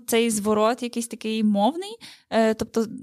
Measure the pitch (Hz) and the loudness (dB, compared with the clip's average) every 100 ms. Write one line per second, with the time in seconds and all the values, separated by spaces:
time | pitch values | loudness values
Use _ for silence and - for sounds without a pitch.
0 | - 233 233 214 202 214 214 247 240 240 | 2 2 2 0 0 2 2 2 -4 -6
1 | 233 - 220 220 214 202 214 339 392 466 | -8 -8 -6 0 2 4 2 0 -6 -12
2 | - - - 226 220 220 220 - 220 - | -18 -20 -4 0 2 0 -2 -2 -4 -6